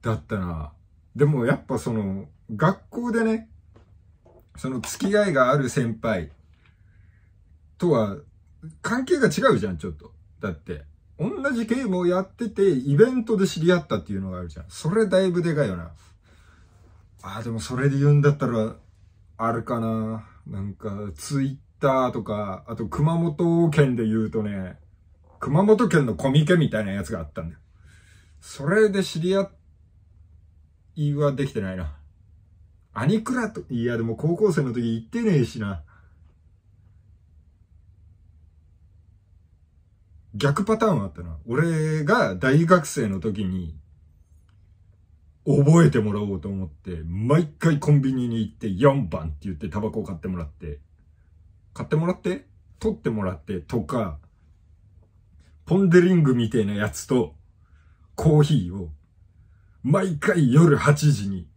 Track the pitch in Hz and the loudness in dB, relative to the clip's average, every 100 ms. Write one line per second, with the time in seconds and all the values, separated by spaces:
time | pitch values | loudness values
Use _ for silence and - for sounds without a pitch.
0 | 117 110 - 104 90 80 76 - _ _ | -4 -6 -6 -6 -6 -8 -10 -16 _ _
1 | _ - 147 147 117 - - 120 - 110 | _ 0 2 2 0 -2 -2 -6 -4 -4
2 | 101 95 - _ _ 107 160 196 - - | -4 -6 -10 _ _ 0 0 0 -8 -8
3 | 240 226 226 220 - - _ - _ - | -4 -2 0 -2 -6 -20 _ -20 _ -20
4 | _ _ _ - _ - 135 131 - - | _ _ _ -20 _ -10 -6 -6 -8 -4
5 | 190 208 202 143 127 143 123 - 120 110 | 0 2 2 4 4 2 0 -2 -4 -4
6 | 117 98 78 - _ _ _ _ _ _ | -4 -4 -6 -16 _ _ _ _ _ _
7 | - _ _ _ _ - _ _ 175 131 | -20 _ _ _ _ -20 _ _ 0 2
8 | 107 90 - _ _ _ 160 - - 233 | 0 -4 -16 _ _ _ -20 -12 -4 -4
9 | 262 349 226 147 254 120 98 85 95 78 | 0 2 2 2 2 2 -2 -6 -10 -12
10 | - - _ - 101 80 - 80 73 _ | -20 -20 _ -12 -10 -10 -12 -14 -14 _
11 | _ - 180 392 277 240 226 247 247 180 | _ -8 -6 -4 -4 -2 -2 -4 -2 0
12 | 175 180 190 - 233 - 196 139 135 143 | 0 0 -4 -8 -8 2 2 2 0 4
13 | 233 254 220 214 190 - 165 180 - 110 | 4 4 -2 0 0 2 2 2 0 -8
14 | 85 98 95 90 87 78 76 - 151 208 | -6 -8 -8 -8 -12 -14 -18 -8 -4 0
15 | 214 185 190 170 170 151 123 87 82 - | 2 2 2 0 -2 0 -2 -2 -10 -18
16 | - _ _ _ - _ - _ - - | -20 _ _ _ -20 _ -20 _ -20 -20
17 | _ _ - 107 117 113 - 127 139 139 | _ _ -16 -12 -8 -8 -6 0 0 4
18 | 143 147 143 143 127 117 110 - - _ | 6 6 6 2 0 0 -2 -6 -20 _
19 | - _ _ - 113 113 110 120 113 110 | -20 _ _ -6 -4 -4 -4 -4 -2 -2
20 | 110 110 - - - 98 101 95 110 98 | -4 -8 -14 -20 -14 -10 -10 -10 -10 -10
21 | 104 - - 143 135 135 _ _ 143 131 | -10 -12 -6 -4 -4 -6 _ _ 0 2
22 | 127 113 101 104 104 92 - 113 110 - | 0 -2 -4 -2 -2 -6 -10 -8 -6 0
23 | 151 170 170 147 175 170 170 151 139 120 | 2 4 0 2 4 6 4 6 4 4
24 | 110 110 107 110 104 98 92 - - _ | 0 0 0 -2 -4 -6 -10 -14 -20 _
25 | _ _ _ - - 147 208 214 233 165 | _ _ _ -10 -2 2 6 6 6 2
26 | 131 104 135 143 151 180 131 107 104 98 | 0 -2 2 2 4 4 2 -2 -4 -6
27 | 95 98 78 - 82 78 _ _ - - | -6 -8 -10 -12 -12 -14 _ _ -20 -20
28 | _ - _ - - - 143 202 214 196 | _ -20 _ -20 -20 -8 0 4 4 2
29 | 185 156 170 196 196 _ _ _ _ _ | -2 -2 0 0 -2 _ _ _ _ _
30 | _ _ - - _ _ _ _ _ - | _ _ -20 -20 _ _ _ _ _ -6
31 | 147 143 147 135 139 - 95 92 78 - | -4 0 -2 -2 -6 -4 -6 -8 -10 -12
32 | - _ _ _ _ _ - _ _ 98 | -20 _ _ _ _ _ -20 _ _ -4
33 | 131 220 220 247 220 - - 120 117 117 | 0 0 0 -4 -4 -8 -8 -4 -4 -2
34 | 113 110 156 175 208 165 131 120 117 113 | -4 -2 -2 2 2 2 -2 -2 -4 -4
35 | - 233 226 160 117 117 104 90 - - | -6 -4 0 2 0 -4 -8 -8 -12 -20
36 | - _ - _ _ _ _ _ _ _ | -20 _ -20 _ _ _ _ _ _ _
37 | _ _ _ _ _ _ _ - _ _ | _ _ _ _ _ _ _ -20 _ _
38 | - _ _ - - _ _ _ _ _ | -20 _ _ -20 -20 _ _ _ _ _
39 | _ _ _ _ _ _ _ _ _ _ | _ _ _ _ _ _ _ _ _ _
40 | _ - - 101 139 143 196 220 226 151 | _ -20 -16 -2 -2 0 0 2 2 0
41 | 95 - 85 78 - 123 165 160 156 156 | -2 -10 -12 -12 -6 0 0 0 -2 -2
42 | 147 240 120 92 127 147 165 180 - - | 0 2 0 -2 2 4 6 2 2 -4
43 | 110 95 110 98 98 92 82 73 - - | -2 -2 -4 -4 -4 -4 -8 -14 -20 -20
44 | - _ _ _ _ _ _ _ _ _ | -20 _ _ _ _ _ _ _ _ _
45 | _ _ _ _ - 143 143 165 160 123 | _ _ _ _ 0 4 6 8 8 4
46 | 104 104 104 95 98 98 90 73 - 87 | 0 -2 -4 -4 -6 -6 -8 -10 -12 -10
47 | 80 90 113 156 160 - 165 143 147 147 | -8 -6 0 2 0 -2 0 0 2 2
48 | 135 131 123 113 104 - 110 92 143 139 | 2 -2 -2 -2 -4 -6 -8 2 2 2
49 | 98 85 80 76 101 80 98 104 104 110 | -4 -6 -8 -10 -10 -10 -8 -6 -6 -8
50 | 95 87 95 90 78 - 80 73 _ _ | -10 -10 -10 -8 -10 -14 -14 -16 _ _
51 | _ _ _ _ - _ _ - - 151 | _ _ _ _ -20 _ _ -14 -4 -2
52 | 170 185 190 - - - _ - 220 - | 0 -2 -4 -6 -10 -20 _ -6 -6 -4
53 | - 110 95 87 - 98 76 120 95 127 | -4 -4 -4 -6 -8 -10 -4 -6 -4 -4
54 | 101 73 - _ _ _ _ _ _ - | -4 -8 -16 _ _ _ _ _ _ -20
55 | _ _ _ _ - - - 185 196 180 | _ _ _ _ -20 -20 0 2 6 6
56 | 175 180 147 120 113 110 101 101 104 - | 8 4 4 2 2 0 0 -2 -4 -6
57 | - 127 - - _ _ _ - _ _ | -2 -2 -2 -8 _ _ _ -20 _ _
58 | _ - 156 151 147 143 87 95 85 73 | _ -2 2 4 4 2 -2 -8 -12 -14
59 | _ _ _ _ - _ _ _ 127 185 | _ _ _ _ -20 _ _ _ 0 0
60 | 190 151 - 175 135 135 165 139 - 147 | 0 -2 0 2 4 6 6 6 4 4
61 | 151 110 98 95 80 | 4 2 -2 -8 -10